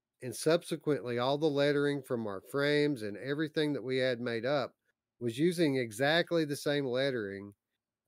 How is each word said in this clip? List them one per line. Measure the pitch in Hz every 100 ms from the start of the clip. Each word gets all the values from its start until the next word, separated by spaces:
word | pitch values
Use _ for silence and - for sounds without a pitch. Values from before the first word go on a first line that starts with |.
| _ _
and | 127 113
subsequently | 156 170 - 160 - 135 117 120
all | 127 143
the | 160
lettering | 139 143 143 143 143
from | - 123 110
our | 95
frames | - 139 143 147 147 135
and | 107 101
everything | 123 143 156 160 151
that | 139
we | 117 131
had | 131 120
made | 120 117 120
up | 147 113 - _ _ _ _
was | 120 113
using | 170 170 156 135
exactly | 117 104 139 165 170 170 151
the | 139
same | 151 143 139
lettering, | 123 139 127 101 98 101 - _ _ _ _